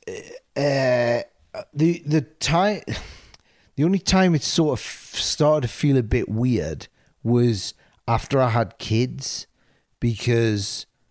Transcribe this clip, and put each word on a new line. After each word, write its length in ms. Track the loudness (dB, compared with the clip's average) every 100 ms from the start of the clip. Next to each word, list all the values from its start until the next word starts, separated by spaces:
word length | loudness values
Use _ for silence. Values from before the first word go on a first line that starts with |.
| -14 -12 -14 -20 _ -2
Uh, 680 | 0 2 2 2 2 0 -4 _ _ -16 -10
the, 300 | 0 0 0 0
the 160 | -2 -2 -8
time, 420 | -2 2 2 -2 -6 -10 -10 -20 -20
<sighs> 480 | -20 _ _ _ -2
the 80 |
only 140 | 2 2
time 360 | 2 4 4 2
it 80 |
sort 300 | 0 0 2 0
of 60 | -6
f-, 300 | -12 -12 -8
started 480 | -6 2 2 2 0
to 60 |
feel 240 | -2 2 2
a 60 |
bit 260 | 2 -2 -2
weird 580 | -2 0 0 -2 -8 -12 _ _ _
was 500 | 0 4 4 2 -6 -14 _ _ -2
after 320 | -2 0 0
I 100 | 2
had 280 | 2 -2 -6
kids, 680 | -2 0 0 -4 -10 -10 -14 _ _ _ _ -4
because 840 | -4 -2 0 2 2 0 -4 -8 -12 _ _